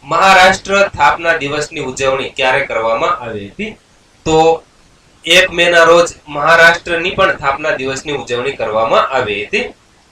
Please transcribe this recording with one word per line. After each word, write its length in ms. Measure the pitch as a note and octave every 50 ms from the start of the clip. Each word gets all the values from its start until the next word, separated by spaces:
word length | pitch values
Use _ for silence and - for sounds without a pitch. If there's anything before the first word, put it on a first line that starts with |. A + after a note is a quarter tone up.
| -
મહારાષ્ટ્ર 840 | C#3 D#3 E3+ F#3+ G3 F#3+ F#3 F#3 F#3+ G3 F#3+ - F#3+ G3 G3+ G3 G3+
સ્થાપના 500 | - - C#3+ D3 - E3 E3+ E3 E3 D#3+
દિવસની 420 | C#3 C#3+ C#3+ D3+ D3 - - D3+
ઉજવણી 500 | C#3 C3 B2+ B2 C3+ C3+ C3+ C3+ B2+ A#2+
ક્યારે 360 | - - C3 C3 C3 C#3 C#3
કરવામાં 520 | - A#2+ A2+ A2+ A2+ - - D#3+ E3+ D#3+ -
આવી 300 | B2 A#2 A2 G#2 G2+ G2+
હતી? 300 | - - G#3 A3 A3 - _ _ _ _ _ _ _ _ -
તો 380 | D#3+ D#3+ D#3+ D#3+ E3 E3 D#3+ - _ _ _ _ _ _ _ _ _ _ _ -
એક 240 | E3 E3+ F3+ F#3 F3+
મે 200 | E3+ F3 E3+ F3
ના 140 | E3+ E3+ E3
રોજ 240 | D#3+ E3+ F3 E3+ D#3+ - - _ -
મહારાષ્ટ્રની 840 | D3 D3 D3 D#3 E3 E3 E3 E3+ E3+ E3+ - F3 E3+ E3 E3 F#3
પણ 260 | - - F#3+ F#3 F#3
સ્થાપના 360 | - D3+ C#3 C3+ - D3+ D#3
દિવસની 420 | C#3+ C3 C3 C3+ C3+ C3 - D#3 D3
ઉજવણી 380 | C3+ B2 A#2+ A#2+ A#2+ B2 C#3
કરવામાં 580 | C3+ - A2+ A2 G#2+ A2 A2+ A2+ - - - -
આવી 360 | C3+ C3 - G#2 G2+ G2+ -
હતી. 280 | - - A3 B3 - - _ _ _ _ _ _ _